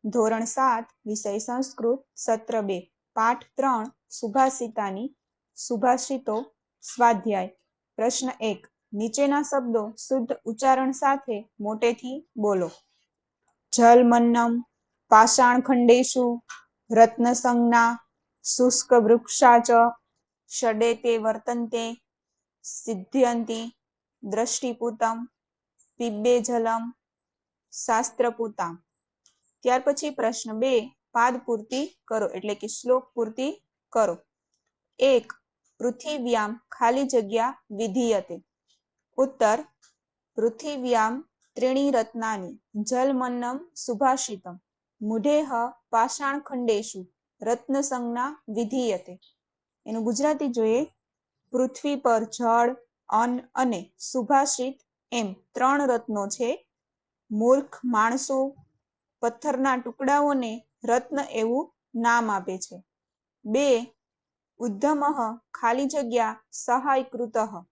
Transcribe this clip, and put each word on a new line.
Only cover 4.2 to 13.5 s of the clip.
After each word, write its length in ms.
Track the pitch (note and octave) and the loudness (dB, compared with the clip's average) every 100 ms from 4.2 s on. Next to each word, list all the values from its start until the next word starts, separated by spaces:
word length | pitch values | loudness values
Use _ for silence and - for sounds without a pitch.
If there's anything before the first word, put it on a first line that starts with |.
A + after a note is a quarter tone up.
| A#3 A#3+ C4 C4 A#3 A3 G3+ F#3+ C4 _ _ _ _ - | -4 2 2 0 -8 -6 -6 -6 -10 _ _ _ _ -16
સુભાષિતો, 1000 | - A#3 B3 B3+ - C4+ C4 G#3+ C4+ _ _ _ | -8 -2 2 2 0 -6 -4 -6 -6 _ _ _
સ્વાધ્યાય. 720 | - - A#3+ G#3+ A3 G3 F#3 _ _ _ _ - | -16 2 2 4 0 -4 -4 _ _ _ _ -2
પ્રશ્ન 320 | A3+ B3 B3+ - | -2 -2 -6 -4
એક, 260 | A3 G#3+ - _ _ | -6 -6 -10 _ _
નીચેના 500 | G3+ A3+ C#4 C#4+ C#4+ | -8 -6 0 2 2
શબ્દો 520 | D4 C#4 A#3+ A3+ G#3+ A3 | 0 -4 0 -2 -4 -10
શુદ્ધ 340 | - C4+ A#3 - | -4 -2 -2 -6
ઉચ્ચારણ 460 | - A3+ C4+ C4 C4 | -8 -2 0 2 0
સાથે 580 | C4 C#4 C#4 C#4 G#3 A#3 _ | 0 0 0 -4 -8 -8 _
મોટેથી 680 | G#3 A3 A#3 A#3 B3+ C#4 - - | -6 0 -2 -2 -8 -12 -12 -4
બોલો. 340 | G#3 F#3+ E3+ - _ _ _ _ _ _ _ | 0 0 -2 -8 _ _ _ _ _ _ _